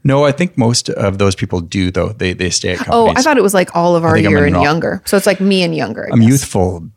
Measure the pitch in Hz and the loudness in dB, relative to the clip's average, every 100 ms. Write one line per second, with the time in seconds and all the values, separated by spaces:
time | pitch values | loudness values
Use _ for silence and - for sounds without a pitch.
0 | 139 139 147 135 180 - 113 120 - 147 | 2 2 2 0 -2 0 0 0 -4 -2
1 | 101 98 98 95 92 92 85 101 90 90 | -2 0 0 0 -4 -4 -4 -4 -2 -2
2 | 90 110 92 87 92 - 95 90 - 233 | -4 -4 -6 -2 -4 -2 -4 -6 0 2
3 | 226 - 285 269 196 196 180 170 170 170 | 2 2 0 2 2 0 0 0 0 2
4 | 165 160 160 - 143 87 143 165 - 196 | 2 2 2 2 2 2 2 0 -2 -6
5 | - 202 202 185 190 190 170 156 110 110 | -2 0 0 0 0 2 0 -2 -6 -8
6 | - 120 113 135 - 104 90 87 82 | 0 4 4 4 0 -2 -2 -2 -12